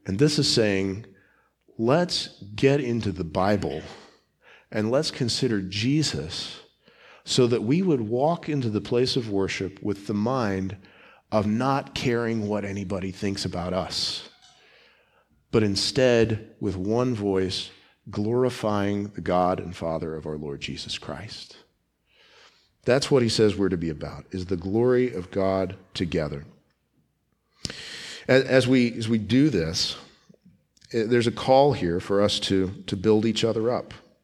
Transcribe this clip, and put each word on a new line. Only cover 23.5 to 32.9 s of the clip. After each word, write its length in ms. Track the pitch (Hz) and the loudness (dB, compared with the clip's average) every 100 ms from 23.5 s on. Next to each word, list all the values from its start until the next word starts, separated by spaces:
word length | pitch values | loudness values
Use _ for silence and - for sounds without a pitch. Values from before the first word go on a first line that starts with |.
| 92 | 4
we're 120 | 95 | 0
to 80 | 87 | 0
be 140 | 82 | -4
about, 340 | 73 76 73 - | -6 -10 -12 -12
is 160 | 95 87 | -10 -6
the 100 | 92 | -6
glory 560 | 95 107 123 123 127 | -2 2 4 4 2
of 180 | 95 90 | -4 -6
God 460 | 98 95 95 92 98 - | 0 0 0 -2 -6 -14
together. 520 | - 87 85 73 71 76 - _ _ _ _ _ _ _ _ _ _ - - - - - - - | -6 -2 -2 -2 -6 -14 -20 _ _ _ _ _ _ _ _ _ _ -14 -12 -14 -14 -14 -12 4
A-, 180 | 131 135 | 4 6
as 200 | 131 123 | 4 6
we, 260 | 131 120 | 4 4
as 140 | 113 110 | 0 0
we 100 | 113 | 0
do 320 | 101 123 151 | 2 4 4
this, 460 | 104 80 82 - - - _ _ - _ _ _ _ _ | 2 0 -2 -4 -6 -16 _ _ -20 _ _ _ _ _
eh, 120 | 117 110 | -2 2
there's 200 | 120 117 | 4 2
a 60 | |
call 420 | 110 - 131 143 | 0 4 6 6
here 260 | 110 87 85 | 4 0 -2
for 220 | - 101 | 0 2
us 180 | 101 - | 4 2
to, 300 | - 98 92 101 | 0 2 0 -4
to 100 | - | -6